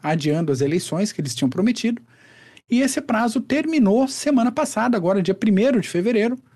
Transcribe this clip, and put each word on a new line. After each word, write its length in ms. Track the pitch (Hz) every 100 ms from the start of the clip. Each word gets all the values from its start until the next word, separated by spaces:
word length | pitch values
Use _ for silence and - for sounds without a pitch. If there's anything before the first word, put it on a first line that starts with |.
adiando 500 | 151 165 147 156 160
as 100 | 127
eleições 500 | 143 170 - 165 214
que 100 | -
eles 120 | 143
tinham 160 | - 135
prometido, 520 | 175 220 240 233 233 _ _ - - - - -
e 120 | 240
esse 200 | 269 294
prazo 400 | 285 220 240 240
terminou 680 | - 277 311 311 196 220 269
semana 440 | - 294 269 240
passada, 460 | 262 294 214 247 226
agora 260 | 170 202
dia 100 | 180
primeiro 480 | 190 220 190 247 247
de 60 | -
fevereiro, 500 | 175 208 226 226 254 _